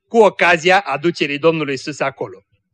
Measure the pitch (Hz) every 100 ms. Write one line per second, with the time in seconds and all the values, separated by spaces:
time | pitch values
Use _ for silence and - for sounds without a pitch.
0 | _ 226 196 - 175 175 170 190 135 143
1 | 165 - 147 143 160 165 143 131 - 139
2 | 139 - 117 92 _ _ _